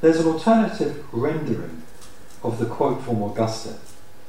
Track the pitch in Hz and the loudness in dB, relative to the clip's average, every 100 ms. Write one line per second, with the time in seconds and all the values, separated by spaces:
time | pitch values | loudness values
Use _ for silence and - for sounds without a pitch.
0 | 160 160 160 160 220 226 196 - - - | 8 6 4 4 6 6 6 0 -2 -2
1 | - 117 139 160 - 113 - - - - | -6 -2 0 0 -2 -2 -4 -8 -10 -12
2 | - - - - - 113 117 - 139 120 | -12 -12 -12 -6 -6 -2 -4 0 0 0
3 | - 110 104 - 113 - 113 - - - | -2 -2 -2 -2 -2 -2 -8 -10 -10 -12
4 | - - | -12 -12